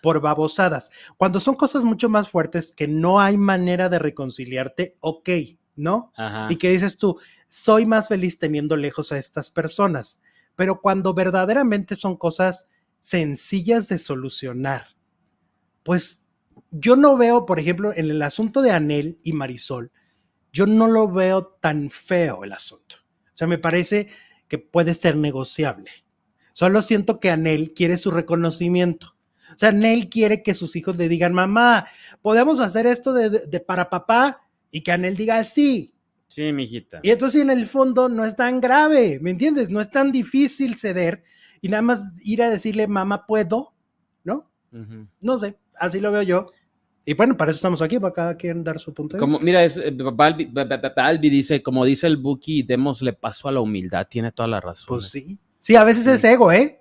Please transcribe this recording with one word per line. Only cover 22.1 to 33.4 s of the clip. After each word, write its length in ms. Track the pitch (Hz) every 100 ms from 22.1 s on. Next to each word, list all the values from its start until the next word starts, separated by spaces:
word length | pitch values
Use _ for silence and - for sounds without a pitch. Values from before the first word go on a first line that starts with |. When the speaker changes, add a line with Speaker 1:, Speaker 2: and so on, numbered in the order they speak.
| 180 165 95
Speaker 1:
el 80 | 98
asunto. 440 | 98 - - _ - _ _ _
O 20 | -
sea, 100 | 165
me 120 | 170
parece 500 | 165 175 175 208 202 - _ _ _
que 100 | 151
puede 360 | _ 170 170
ser 220 | 170 170 151
negociable. 760 | 147 131 131 - 147 113 - - _ _ _ _ _ -
Solo 220 | 180 208
siento 400 | 202 214 202 220
que 80 | 190
Anel 440 | 160 160 156 160
quiere 240 | - 170 175
su 120 | 202
reconocimiento. 1040 | 170 165 170 170 165 175 180 180 165 - _ _ _ _
O 40 | -
sea, 100 | 214
Anel 400 | 208 220 233 190
quiere 340 | 226 214 214
que 120 | 214
sus 200 | 196 170
hijos 220 | 170 175 175
le 100 | 170
digan, 280 | 170 175
"Mamá, 520 | 180 185 214 240 226 - - - -
¿podemos 380 | 208 220 269 285
hacer 260 | 220 196 233
esto 260 | 240 269
de, 160 | 254 220
de, 180 | 214